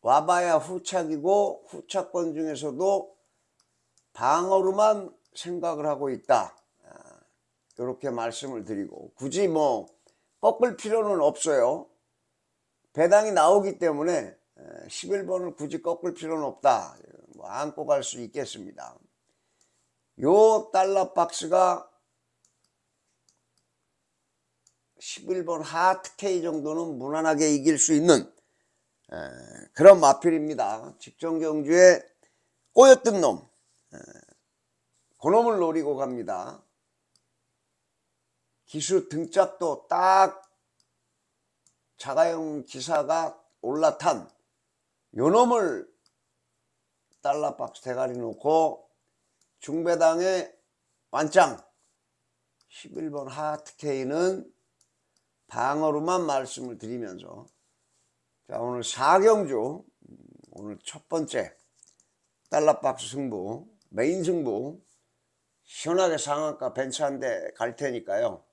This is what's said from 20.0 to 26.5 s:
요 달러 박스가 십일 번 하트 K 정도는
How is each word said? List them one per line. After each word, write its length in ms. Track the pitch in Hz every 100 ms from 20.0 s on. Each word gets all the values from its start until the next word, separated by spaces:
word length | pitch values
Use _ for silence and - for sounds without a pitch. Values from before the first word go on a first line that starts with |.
| _ -
요 480 | 135 196 220 214 -
달러 420 | 190 190 196 185
박스가 720 | - 170 - 160 180 185 175 - _ _ _ _ _ _ _ _ _ _ _ _ _ _ _ _ _ _ _ _ _ _ _ _ _ _ _ _ _ _ _
십일 460 | - - - 185
번 180 | 170 165
하트 480 | 151 165 185 185 - -
K 260 | 202 185
정도는 560 | 165